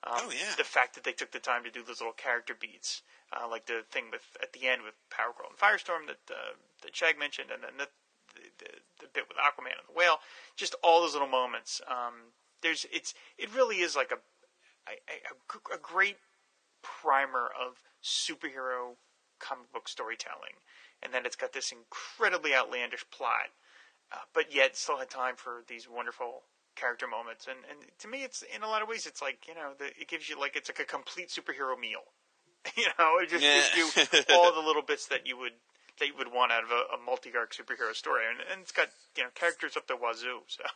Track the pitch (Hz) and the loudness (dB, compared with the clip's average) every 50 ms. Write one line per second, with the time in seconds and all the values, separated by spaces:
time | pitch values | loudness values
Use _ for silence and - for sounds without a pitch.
0 | - - 117 120 170 226 147 127 170 214 185 - - - - 147 127 - - - | -6 -2 -2 -2 -2 -2 -4 -4 -4 -4 -2 -2 -2 0 2 2 2 2 0 -8
1 | - 143 120 - 139 - - - - - 123 120 117 120 113 123 117 113 117 - | -6 -6 -4 -4 -8 -10 -10 -8 -4 -2 -2 -2 -2 -6 -12 -12 -12 -10 -10 -8
2 | 117 113 113 - - 139 120 120 113 - 120 113 - 113 - - - - - - | -8 -8 -8 -6 -2 -2 -2 -2 -2 -6 -10 -10 -10 -12 -12 -10 -8 -8 -8 -8
3 | _ _ - - _ _ - - 120 117 113 113 - - 117 113 110 _ - 139 | _ _ -20 -20 _ _ -8 -8 -6 -6 -8 -8 -6 -4 -6 -6 -6 _ -6 -6
4 | 120 113 113 113 - - - - - - - 127 131 127 127 123 113 107 - _ | -6 -6 -10 -12 -12 -14 -10 -10 -10 -10 -10 -4 0 0 0 0 -2 -10 -16 _
5 | _ _ - - 113 117 120 - - - - - - 208 214 190 - - 175 165 | _ _ -4 -2 -2 -2 -4 -6 -14 -14 -2 4 4 4 4 4 0 -4 -4 -4
6 | 156 147 143 - _ - 131 110 - 107 104 - _ _ _ _ - - - - | -4 -8 -12 -14 _ -12 -10 -10 -8 -10 -12 -14 _ _ _ _ -20 -10 -4 2
7 | 175 165 156 147 147 147 - - 139 131 127 120 120 123 127 135 139 139 _ _ | 2 2 2 2 -2 -4 -4 -8 -8 -8 -10 -10 -10 -12 -8 -8 -8 -8 _ _
8 | _ _ _ _ _ - - - - - _ _ - - - - _ _ _ _ | _ _ _ _ _ -20 -20 -20 -20 -20 _ _ -18 -18 -18 -18 _ _ _ _
9 | - 139 _ 143 - _ - - - 147 - - 135 123 - - - - - 160 | -20 -6 _ -6 -6 _ -4 2 2 2 2 0 -8 -8 -8 -10 -10 -8 0 4
10 | 175 175 160 156 - - - - - - _ - 208 175 - - - 175 165 170 | 6 6 6 4 0 -12 -20 -20 -20 -20 _ -6 -6 -6 -4 2 6 8 8 8
11 | 170 160 143 147 143 135 131 127 127 123 117 113 - - - - - - 131 123 | 6 4 0 0 0 2 2 2 2 2 -2 -8 -8 -8 -8 -8 -6 -6 -6 -4
12 | 123 120 117 117 117 117 117 _ _ _ _ _ - 165 160 147 - 135 127 156 | -6 -6 -8 -12 -20 -20 _ _ _ _ _ _ -2 -2 -2 -2 -4 -6 -6 -6
13 | - - - - - - _ - 247 220 208 262 262 233 220 185 175 160 147 147 | -6 -6 -12 -12 -18 -20 _ -10 -10 -6 2 2 4 4 4 0 0 0 2 0
14 | 127 - 123 117 _ _ _ _ _ _ _ _ _ _ _ _ _ - - - | 0 0 -2 -8 _ _ _ _ _ _ _ _ _ _ _ _ _ -16 -16 -14
15 | _ - 151 - - - 135 127 _ _ - 214 _ - - - - - 160 185 | _ -12 -12 -10 -10 -14 -14 _ _ _ -12 -12 _ -10 -10 -8 -8 -4 2 2
16 | 190 202 196 - _ _ _ _ _ _ _ _ _ _ _ _ - - - - | 2 2 2 -8 _ _ _ _ _ _ _ _ _ _ _ _ -14 -14 -14 -4
17 | - - - 135 139 135 131 127 120 113 - - 127 127 123 - _ _ _ _ | 2 4 6 6 4 2 0 0 0 0 -2 -4 -6 -6 -6 -14 _ _ _ _
18 | - - - - - - 156 143 - 151 131 135 131 127 127 127 123 123 123 _ | -6 -2 -2 -2 0 -2 -4 -6 -8 -8 -8 -6 -4 -4 -4 -4 -4 -8 -10 _
19 | _ _ _ _ _ _ _ _ - - 135 127 123 120 - 117 - - - - | _ _ _ _ _ _ _ _ -8 -8 -8 -8 -10 _ -10 -10 -8 -8 -8 -6
20 | 120 110 117 113 - - - - - - - _ _ _ - - - - _ _ | -6 -6 -6 -6 -8 -10 -10 -12 -14 -16 -18 _ _ _ -20 -20 -20 -20 _ _
21 | - 131 123 127 120 123 - - - 123 - 139 127 - 127 120 117 _ - - | -12 -4 -4 -2 -2 -2 -6 -4 -6 -6 -4 -6 -6 -6 -8 -10 -18 _ -12 -12
22 | - - - - 226 202 180 170 151 151 139 131 120 113 123 123 120 120 123 120 | -12 -12 -2 2 2 4 4 2 2 4 4 4 4 4 0 -4 -4 -4 -6 -10
23 | - _ - - 135 117 113 110 - - _ _ _ - - - - - _ _ | -12 _ -10 -4 -2 0 0 0 0 -4 _ _ _ -20 -20 -20 -20 -20 _ _
24 | _ _ - - - _ _ 160 160 156 143 139 135 131 - - - - 151 135 | _ _ -14 -14 -14 _ _ 0 0 0 4 4 4 4 4 -2 -4 -2 -2 -4
25 | 131 127 - 135 127 127 123 - - 127 120 120 113 - 123 117 113 113 117 120 | -4 -8 -4 -4 -2 -2 -4 -6 -10 -12 -12 -12 -12 -14 -16 -16 -16 -12 -10 -8
26 | 120 120 117 - 127 120 123 131 - _ _ _ _ _ _ - - 127 120 117 | -8 -8 -6 -6 -8 -8 -8 -12 -18 _ _ _ _ _ _ -2 -2 -2 -2 -2
27 | 143 123 117 110 117 117 113 113 - - 131 127 123 135 147 147 - - _ _ | -6 -6 -6 -6 -8 -8 -12 _ -12 -12 -12 -12 -12 -18 -18 -18 -20 -20 _ _
28 | - 208 233 269 269 262 - - - - 240 214 214 220 220 214 214 214 226 220 | -14 -12 -10 -10 -10 -10 -10 -12 -12 -10 -10 -8 -6 -2 -2 -2 -2 -2 -4 -6
29 | - 160 - - 143 139 131 _ - - 165 165 156 143 139 139 143 139 135 - | -6 -8 -10 -6 -6 -6 -6 _ -12 -16 -12 -10 -10 -10 -8 -8 -10 -10 -8 -10
30 | 165 - 175 160 156 - 151 143 139 139 - 147 - - - - 151 - - 147 | -10 -8 -8 -8 -6 -8 -6 -4 -4 -4 -4 -4 -6 -6 -6 -6 -6 -4 -4 -8
31 | 135 - - 180 180 175 - - - - 147 131 139 131 127 120 120 113 107 87 | -8 -8 -12 -12 -10 -8 -8 -8 -6 -8 -6 -4 -2 -2 -2 -4 -4 -8 -8 -8
32 | - - _ _ _ _ _ _ _ _ _ _ _ - - 226 233 185 - - | -10 -14 _ _ _ _ _ _ _ _ _ _ _ -8 -2 0 0 0 4 4
33 | 170 160 165 180 180 156 - 170 143 147 147 143 143 127 - - 165 156 - 190 | 6 6 6 6 4 4 2 6 8 8 10 10 8 8 6 6 4 6 6 4
34 | 151 - - 156 135 - 143 175 175 - 165 160 160 156 156 151 143 - 147 139 | 6 8 6 6 8 10 10 12 12 10 8 6 4 4 4 2 2 0 -2 -2
35 | - - 139 123 123 127 127 123 127 123 117 _ _ _ _ _ _ - _ - | 0 -2 -2 -2 -2 -4 -8 -6 -6 -8 -8 _ _ _ _ _ _ -20 _ -4
36 | 147 143 147 139 131 123 120 123 123 120 117 117 113 113 120 120 131 127 123 123 | -4 -4 -2 -6 -8 -2 4 4 4 6 6 2 2 2 2 2 2 0 -2 -6
37 | 120 123 127 127 - 127 117 120 117 - - - 123 - 127 - 120 117 120 - | -2 -2 -4 -4 -4 -4 -2 -2 -2 -2 -8 -14 -8 -8 -6 -4 -2 -4 -4 -4
38 | - 156 143 123 113 113 117 131 - 185 185 190 185 - - - 160 - - _ | -2 0 0 2 2 0 -2 -4 -6 -8 -8 -10 -10 -4 0 0 0 0 0 _
39 | - _ _ - 127 123 _ - 175 170 170 - - 151 - 151 - - 131 120 | -20 _ _ -4 -4 -4 _ 0 0 0 0 0 -6 -4 -4 -4 -2 -2 -4 0
40 | 120 117 117 113 117 123 127 - - _ - - - - - | 0 -2 -2 -2 -4 -6 -6 -6 -8 _ -12 -8 -8 -8 -8